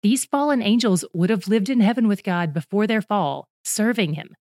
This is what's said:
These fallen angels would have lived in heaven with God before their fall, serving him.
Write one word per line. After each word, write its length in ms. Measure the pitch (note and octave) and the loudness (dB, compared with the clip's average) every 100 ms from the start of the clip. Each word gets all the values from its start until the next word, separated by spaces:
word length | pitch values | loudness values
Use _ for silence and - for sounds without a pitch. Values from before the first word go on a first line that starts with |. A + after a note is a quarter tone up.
These 220 | G#3 B3 - | 2 0 -2
fallen 360 | C#4 D4 C4+ | -2 0 0
angels 440 | G3+ A#3 A3+ F3+ - | 2 2 2 0 -2
would 160 | E3+ F3+ | -2 0
have 180 | A3 F#3+ | 0 0
lived 220 | A3 G3 | 0 2
in 100 | B3+ | 2
heaven 300 | G3+ A3 A3 | 2 2 0
with 160 | G3 - | 0 -2
God 280 | F3 E3+ | -2 -2
before 340 | D3+ - G3+ G#3+ | -4 -4 -2 0
their 140 | A3 | 0
fall, 460 | - G#3 D3+ C#3 - _ | 0 -2 -2 -4 -12 _
serving 520 | - - G#3+ A3+ F3 D3+ | -8 -2 0 0 -2 -4
him. 200 | - - | -10 -20